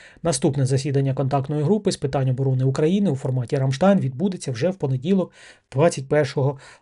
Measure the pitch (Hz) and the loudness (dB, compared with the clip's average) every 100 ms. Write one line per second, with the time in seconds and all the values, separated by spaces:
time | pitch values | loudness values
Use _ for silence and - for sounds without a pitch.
0 | - - 165 - 160 139 131 135 147 139 | -20 -6 -4 0 0 0 0 0 0 0
1 | 139 131 135 143 135 151 151 214 196 185 | 0 0 0 0 -2 -2 2 2 0 -2
2 | 139 139 131 127 135 127 131 135 156 202 | -2 0 0 0 0 2 0 2 2 2
3 | 196 135 135 131 123 139 135 135 190 190 | 0 0 -2 -4 -2 -2 0 2 4 4
4 | 131 127 196 185 - 117 170 185 139 127 | 0 -2 -4 -4 -8 -2 -2 -2 -2 -2
5 | 156 190 170 - - - _ 131 170 151 | 0 0 0 -8 -20 -20 _ 2 2 0
6 | 135 151 135 147 135 139 - - | 0 0 0 0 -2 -2 -14 -20